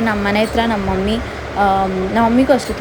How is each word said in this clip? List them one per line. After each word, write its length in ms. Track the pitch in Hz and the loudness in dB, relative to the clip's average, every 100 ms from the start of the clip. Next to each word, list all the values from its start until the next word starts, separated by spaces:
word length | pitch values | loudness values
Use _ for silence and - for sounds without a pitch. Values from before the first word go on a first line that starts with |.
| 226 | 0
ನಮ್ಮ 120 | 208 202 | 0 0
ಮನೆ 140 | 208 | 0
ಹತ್ರ 180 | 220 240 226 | 0 0 0
ನಮ್ಮ 140 | 214 190 | 0 -2
ಮಮ್ಮಿ, 240 | 190 196 226 - - - - | -2 -2 -2 -4 -10 -8 0
ಆಮ್, 340 | 202 196 190 185 190 | 2 2 0 -2 -2
ನಮ್ಮ 120 | 214 233 | 0 2
ಮಮ್ಮಿಗೂ 240 | 240 269 262 | 4 4 2
ಅಷ್ಟೇ 160 | - 208 | 0 -4